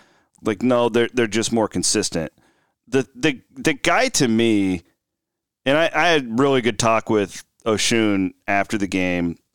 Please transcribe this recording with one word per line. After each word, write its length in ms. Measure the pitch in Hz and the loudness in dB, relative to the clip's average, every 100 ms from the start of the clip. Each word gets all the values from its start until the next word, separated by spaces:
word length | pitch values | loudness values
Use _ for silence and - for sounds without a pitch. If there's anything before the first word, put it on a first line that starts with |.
| _ _ _ _ | _ _ _ _
Like, 180 | - 101 | -6 -2
no, 260 | 123 123 120 | 0 2 2
they're, 220 | 117 117 | 0 0
they're 140 | 123 113 | 0 -2
just 240 | 107 104 | -2 -2
more 160 | 113 104 | -2 -2
consistent. 640 | 92 82 107 98 85 78 - _ _ _ _ _ | -2 -2 -2 -2 -4 -8 -12 _ _ _ _ _
The, 200 | 123 127 120 | -4 -4 -4
the, 260 | 156 123 - - | -4 -4 -10 -4
the 180 | 127 | -4
guy 340 | 143 170 180 254 | -2 0 0 0
to 180 | - 127 | 0 0
me, 560 | 113 117 107 95 90 - _ _ _ _ _ _ _ 131 | 2 2 2 0 -2 -8 _ _ _ _ _ _ _ 0
and 120 | 147 | 2
I, 120 | 165 | 2
I 140 | 156 170 | 2 2
had 300 | 160 123 113 | 2 0 0
really 220 | 139 131 | 2 2
good 180 | 117 107 | 2 0
talk 300 | 113 110 - | 2 2 2
with 340 | 107 95 - - _ 113 | 0 0 -6 -20 _ -4
Oshun 640 | 104 - 117 107 101 92 - - | -2 0 2 2 2 -2 -4 -2
after 300 | 101 98 107 | -2 0 -4
the 100 | 98 | -4
game 500 | 92 90 87 85 80 _ | -2 -2 -2 -2 -6 _